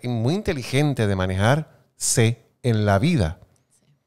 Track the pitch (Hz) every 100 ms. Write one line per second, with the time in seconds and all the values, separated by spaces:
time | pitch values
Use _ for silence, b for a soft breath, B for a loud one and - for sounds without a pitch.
0 | 123 117 117 190 214 147 113 131 147 123
1 | 107 95 92 92 107 147 156 _ _ -
2 | - - 113 120 _ _ 127 110 104 98
3 | 147 165 80 85 - _ _ _ _ _